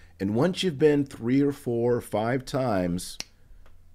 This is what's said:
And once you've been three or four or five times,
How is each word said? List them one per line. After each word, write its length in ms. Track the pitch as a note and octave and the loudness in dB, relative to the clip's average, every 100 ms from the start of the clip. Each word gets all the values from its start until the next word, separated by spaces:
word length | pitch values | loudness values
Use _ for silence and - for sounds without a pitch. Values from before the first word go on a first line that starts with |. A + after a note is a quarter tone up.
| - - | -18 -6
And 160 | G2 | -2
once 280 | A2 F3 F#3 | 0 0 0
you've 160 | F#3 C3+ | -2 4
been 260 | D3+ C#3+ | 4 4
three 380 | C#3 - A2+ C3+ | 0 -4 0 2
or 100 | C#3+ | 2
four 420 | C#3+ B2+ A#2 A#2+ A#2+ | 0 -4 0 2 0
or 40 | |
five 440 | - G#2 A2+ C3+ B2+ | 0 -2 0 -2 -2
times, 720 | C3+ B2+ G2 F2+ E2+ - - - - - - - - - | -2 0 0 0 -2 -6 -12 -14 -16 -20 -20 -20 -20 -20